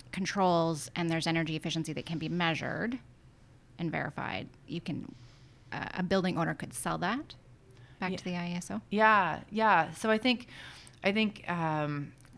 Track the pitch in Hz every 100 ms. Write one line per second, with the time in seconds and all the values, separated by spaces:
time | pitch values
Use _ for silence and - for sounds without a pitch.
0 | - - 190 202 185 170 165 156 - -
1 | 170 165 165 165 160 156 165 160 160 151
2 | - 165 156 170 170 156 - - 220 247
3 | - - - - - - - - 170 156
4 | - - 127 - - - - 170 - 156
5 | - - - - - - - - - -
6 | 180 190 185 170 160 151 - - 175 160
7 | 175 247 320 - - - - - - -
8 | 185 185 185 175 175 175 - 202 - 202
9 | 220 208 175 151 - 214 220 180 160 160
10 | 226 220 254 247 - - - - - -
11 | 196 202 214 - - 175 160 151 147 147
12 | 147 - -